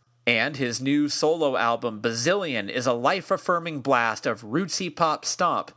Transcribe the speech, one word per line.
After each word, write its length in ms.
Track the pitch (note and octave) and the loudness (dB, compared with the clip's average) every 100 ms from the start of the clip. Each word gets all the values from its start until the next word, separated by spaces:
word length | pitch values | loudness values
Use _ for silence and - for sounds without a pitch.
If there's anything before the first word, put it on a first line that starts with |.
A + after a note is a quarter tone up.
| _ _ - | _ _ 0
and 300 | A#2 B2+ C#3 | 2 0 -2
his 240 | B2+ A#2 | -4 -2
new 260 | C3 D3 D3 | 2 2 2
solo 440 | - D#3 E3 D3+ A#2+ | 2 2 2 2 2
album, 420 | A#2 A#2 A#2+ G#2+ | 2 2 -2 -2
Bazilian, 680 | A#2 A2+ B2+ G3+ F3+ A#2+ G2 | -2 0 0 0 0 -2 -4
is 160 | - B2+ | -2 0
a 80 | |
life-affirming 880 | A#2+ B2+ F#3+ - F#3+ - F3 E3 D3+ | 2 2 0 0 -2 0 -2 -2 -4
blast 420 | C3 B2+ A2+ G#2+ | 2 4 4 0
of 160 | C3+ G#2+ | -4 -4
rootsy 540 | A2 C3 F#3 - F3+ | -4 -4 -2 -4 -6
pop 320 | - E3 D3 - | 0 0 0 -4
stomp 440 | - F3+ A#2+ - | -2 0 0 -4